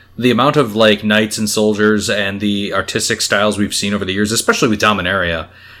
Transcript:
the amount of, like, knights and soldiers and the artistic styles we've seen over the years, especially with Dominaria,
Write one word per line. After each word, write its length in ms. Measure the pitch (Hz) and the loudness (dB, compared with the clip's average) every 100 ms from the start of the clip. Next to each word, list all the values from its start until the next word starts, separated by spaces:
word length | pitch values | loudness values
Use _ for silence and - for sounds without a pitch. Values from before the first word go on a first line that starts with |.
| - - | -18 -2
the 140 | 123 | 0
amount 260 | 117 135 147 | 2 2 2
of, 180 | 123 104 | 0 4
like, 280 | 110 104 | 4 4
knights 340 | 110 107 107 - | 2 2 0 -2
and 100 | 107 | -2
soldiers 600 | 110 107 104 107 107 92 | 0 0 2 2 2 0
and 320 | 104 98 101 | -2 -2 -2
the 320 | 104 101 101 | -2 -2 -2
artistic 480 | 95 95 117 - 110 | -4 -4 -4 -2 -2
styles 380 | - 104 107 101 | 0 0 0 0
we've 160 | 101 - | -2 -2
seen 180 | 101 | -4
over 100 | 104 95 | -4 -4
the 60 | |
years, 180 | 95 104 | -2 -2
especially 380 | 113 - 226 131 | 0 0 0 0
with 120 | 101 | 2
Dominaria, 680 | 107 101 90 95 87 82 80 - - - | 0 0 -2 -2 -2 -4 -8 -16 -20 -20